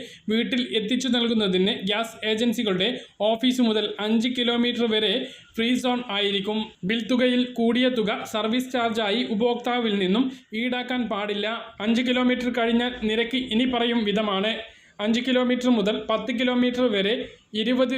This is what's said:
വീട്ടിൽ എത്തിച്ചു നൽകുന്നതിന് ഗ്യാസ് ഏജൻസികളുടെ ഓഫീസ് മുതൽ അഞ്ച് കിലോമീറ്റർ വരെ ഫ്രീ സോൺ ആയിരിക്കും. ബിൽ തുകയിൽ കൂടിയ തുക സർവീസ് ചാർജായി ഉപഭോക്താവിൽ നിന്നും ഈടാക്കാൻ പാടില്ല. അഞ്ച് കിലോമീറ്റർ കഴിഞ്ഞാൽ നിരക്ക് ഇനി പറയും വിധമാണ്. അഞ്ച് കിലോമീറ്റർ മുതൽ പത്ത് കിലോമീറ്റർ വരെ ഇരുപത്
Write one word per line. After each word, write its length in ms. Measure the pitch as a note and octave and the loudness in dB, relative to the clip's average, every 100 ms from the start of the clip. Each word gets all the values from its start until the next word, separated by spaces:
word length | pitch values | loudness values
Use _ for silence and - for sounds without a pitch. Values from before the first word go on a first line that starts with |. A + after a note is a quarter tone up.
| - - - | -6 -14 -2
വീട്ടിൽ 300 | A3 G#3 B3+ B3 A3 | 0 0 -2 -2 -2
എത്തിച്ചു 300 | G3+ B3+ C4 | 0 -2 0
നൽകുന്നതിന് 580 | A#3+ A#3 A3+ G3+ F#3 F#3+ A#3+ F#3+ | 0 2 0 2 2 2 0 -2
ഗ്യാസ് 280 | G#3 A3 - G#3+ | -2 -4 -6 -4
ഏജൻസികളുടെ 580 | A3 A#3+ A#3 G#3+ F#3 G3+ B3+ - - G#3 | 0 0 0 0 0 0 -2 -10 -4 0
ഓഫീസ് 340 | A3+ B3+ B3+ A#3 | 2 2 2 2
മുതൽ 180 | G#3+ G#3 - G#3 | 2 -2 -4 0
അഞ്ച് 220 | A3+ B3+ B3+ | 2 0 0
കിലോമീറ്റർ 480 | A#3+ A#3+ A#3+ A#3+ A#3 | 0 2 0 0 0
വരെ 180 | G#3+ G#3+ A#3 C4 - - - | 2 2 0 -4 -12 -16 -4
ഫ്രീ 120 | A#3 B3 | 0 0
സോൺ 200 | B3 B3 A#3+ G3+ | 0 -2 -2 -2
ആയിരിക്കും. 420 | G3+ G3 F#3+ G#3+ A3 - | 0 -2 -2 -4 -4 -8
ബിൽ 160 | F3 A#3 A3 | -4 -4 0
തുകയിൽ 320 | B3+ B3+ B3 B3 A#3+ | 2 2 2 0 0
കൂടിയ 300 | A3+ A#3+ B3+ B3 | 2 4 2 2
തുക 220 | G3+ B3+ - | -2 -2 -4
സർവീസ് 400 | A3 A3 B3 B3+ | -4 0 0 0
ചാർജായി 480 | B3 A#3 A3+ G#3 A3 B3+ | -2 -2 0 0 0 -2
ഉപഭോക്താവിൽ 600 | G#3 A#3+ A#3 A#3+ B3 A3+ G3+ | 0 0 0 -2 0 0 0
നിന്നും 200 | F#3 G#3 C4 - - G#3+ | 2 2 2 -2 -10 -4
ഈടാക്കാൻ 400 | B3 B3 B3 B3+ A3 | -2 -2 -4 -4 -2
പാടില്ല. 340 | G#3 G#3 G#3 G#3 A3+ - - G#3 | -4 -4 -2 -2 -4 -10 -6 0
അഞ്ച് 160 | A#3 B3+ | 2 2
കിലോമീറ്റർ 420 | B3+ B3 B3 A#3+ B3 | 2 2 2 0 0
കഴിഞ്ഞാൽ 360 | A#3 A#3 B3 B3 G#3+ | 2 2 0 -2 -2
നിരക്ക് 300 | A3 A#3 C4 B3+ | 0 0 -2 0
ഇനി 120 | G#3+ B3+ | 0 2
പറയും 280 | B3 A#3 A#3 G#3 | 2 0 0 0
വിധമാണ്. 440 | G3+ G#3+ G3 G#3+ A3+ - - - - | 0 0 0 -2 -4 -10 -18 -20 -6
അഞ്ച് 160 | G#3 A#3 B3+ | 0 0 2
കിലോമീറ്റർ 420 | B3+ B3 B3 A#3+ A#3 | 2 2 2 4 4
മുതൽ 180 | G3 A3+ - | 2 0 0
പത്ത് 220 | A3 G3 A#3 | -2 -2 -2
കിലോമീറ്റർ 460 | B3 B3 B3 B3 B3+ G3+ | 0 2 0 2 0 2
വരെ 180 | F#3+ B3+ - - _ G#3+ | 0 -2 -4 -14 _ -4
ഇരുപത് 320 | A3 B3+ C4 | 0 2 2